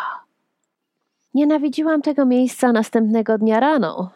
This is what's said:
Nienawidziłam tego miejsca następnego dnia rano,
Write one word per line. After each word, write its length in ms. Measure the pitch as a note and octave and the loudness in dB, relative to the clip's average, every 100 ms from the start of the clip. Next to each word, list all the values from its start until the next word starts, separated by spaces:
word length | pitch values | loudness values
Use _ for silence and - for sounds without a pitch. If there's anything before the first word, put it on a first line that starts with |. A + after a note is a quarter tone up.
| - - _ _ _ _ _ _ _ _ _ _ _ | -10 -12 _ _ _ _ _ _ _ _ _ _ _
Nienawidziłam 680 | C4 D4 D4+ C#4+ C4+ D#4 D#4 | 0 2 2 -2 -2 -2 0
tego 240 | D4+ C#4+ C4 | -2 0 2
miejsca 460 | B3 B3+ - B3+ | 2 0 0 0
następnego 680 | A3+ A3 A3+ A3 A3+ G#3+ A3 | 2 0 0 0 0 0 0
dnia 220 | A3 A3 | 2 2
rano, 500 | C4+ D#4 E3+ - F#3 | 2 0 -2 -4 -10